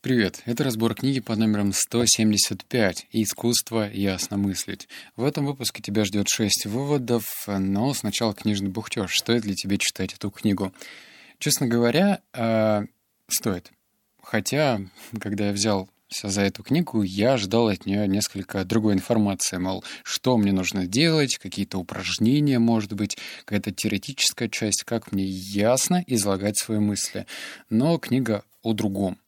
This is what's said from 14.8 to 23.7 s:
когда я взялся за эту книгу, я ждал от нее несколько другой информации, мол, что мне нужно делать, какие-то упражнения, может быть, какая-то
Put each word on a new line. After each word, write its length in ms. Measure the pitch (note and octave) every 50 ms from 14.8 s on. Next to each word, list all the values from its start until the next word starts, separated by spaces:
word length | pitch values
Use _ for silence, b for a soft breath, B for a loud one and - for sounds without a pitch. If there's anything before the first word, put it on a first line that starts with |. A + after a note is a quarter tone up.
| G2 F#2 B B B B B A2
когда 280 | G2+ G#2 G2+ G2+ G#2 G2+
я 40 | G2+
взялся 360 | G2+ G2+ A2 G#2 G2 F#2+ - _ _ _ _ - - -
за 200 | G#2 G2 G2 G2+
эту 200 | G2 F#2+ - G#2
книгу, 400 | - C3 D#3+ F3 - - A2+ G#2
я 340 | F#2 F#2 G2 G2+ A#2+ C3+
ждал 300 | B2 G2 F#2+ G2+ A#2 A#2+
от 180 | A2 G2+ F#2 -
нее 220 | - G2 G2+ G#2
несколько 580 | G2 F#2+ G2+ G#2 - - G2 F#2+ _ - G2+ F#2
другой 300 | F2+ A2+ A2+ G#2+ G#2+ G2+
информации, 640 | F#2+ - - B2 A2 G#2 G2+ G2 F2+ - - -
мол, 260 | F#2 F2+ F#2 F#2 F#2+ B B B B B
что 320 | - - - _ C3 B2+
мне 160 | A#2 G#2 G2 G2
нужно 340 | F#2+ F#2 F2+ - G2 F#2
делать, 520 | F2+ F#2+ A#2+ D#3 E3+ D#3+ D#3 D3 B2+ - -
какие-то 380 | - G2 - - G2+ - -
упражнения, 840 | F#2+ F2+ - - - F#2+ F2+ - - G#2 A2+ C3 D3+ D3 D3 C3+ B2
может 320 | A#2 A#2 A#2 A2+ G#2 F#2+ G#2+
быть, 260 | G2 G#2 G2 - B B B B B
какая-то 320 | B - G#2 G#2 - -